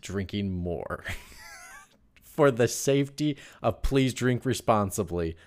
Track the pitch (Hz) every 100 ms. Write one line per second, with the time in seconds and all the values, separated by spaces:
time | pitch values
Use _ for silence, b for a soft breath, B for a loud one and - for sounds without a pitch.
0 | - 98 92 104 101 90 87 85 - -
1 | - B B B B B B B B _
2 | _ _ - - 143 120 117 - - 139
3 | 139 - 151 143 B B 120 - - 139
4 | 131 110 123 123 135 117 - 110 101 -
5 | 92 87 85 82